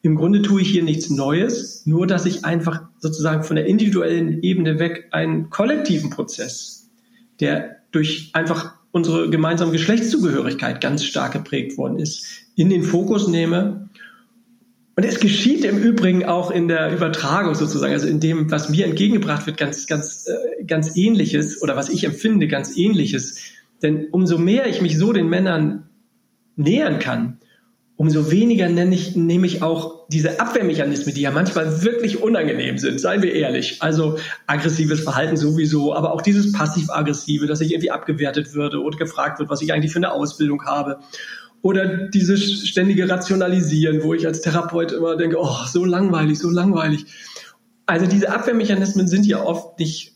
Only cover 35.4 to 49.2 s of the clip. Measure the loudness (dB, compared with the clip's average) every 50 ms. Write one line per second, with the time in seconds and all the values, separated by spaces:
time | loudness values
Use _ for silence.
35.4 | 2 2 2 2 2 2 2 2 0 0 0 0 -2 -2 -2 0 2 4 4 4
36.4 | 4 2 2 0 0 0 0 -2 -2 -2 -2 -2 0 0 -2 -4 -2 -2 -2 0
37.4 | 0 0 0 0 0 0 0 0 0 -2 -2 -4 -4 -4 -2 -2 -2 -2 -2 -4
38.4 | -4 -4 -4 -4 -4 -2 -2 -4 -4 -4 -4 -4 -6 -6 -4 -4 -4 -4 -4 -6
39.4 | -6 -4 -4 -4 -2 -2 0 0 0 0 0 -2 -2 0 -2 -4 -4 -6 -2 -2
40.4 | 0 0 0 -2 -2 -4 -2 -2 -2 -4 -6 -10 -12 -20 -18 -16 -16 -16 -16 -18
41.4 | -20 -20 _ _ -2 0 2 2 0 0 -2 -4 -6 0 0 2 2 4 2 2
42.4 | 2 0 -2 -2 -4 -2 0 2 2 4 4 2 2 2 0 -2 0 0 0 0
43.4 | 2 2 2 2 2 2 2 2 2 2 2 2 0 0 0 0 0 -2 -4 -2
44.4 | -2 -2 -2 -2 -2 -2 -2 -2 -2 -2 -2 -2 -2 -2 0 0 0 0 0 0
45.4 | -2 -2 -4 -4 -8 -2 -2 0 2 2 2 2 2 2 2 2 2 2 0 0
46.4 | 0 0 0 2 2 2 2 2 2 0 0 -2 -4 -12 -20 -20 -20 -20 -20 -20
47.4 | -20 -20 _ _ _ _ _ _ _ -2 0 2 2 4 4 2 2 2 -2 -2
48.4 | 0 0 0 2 2 2 2 2 0 0 2 2 2 4 4 4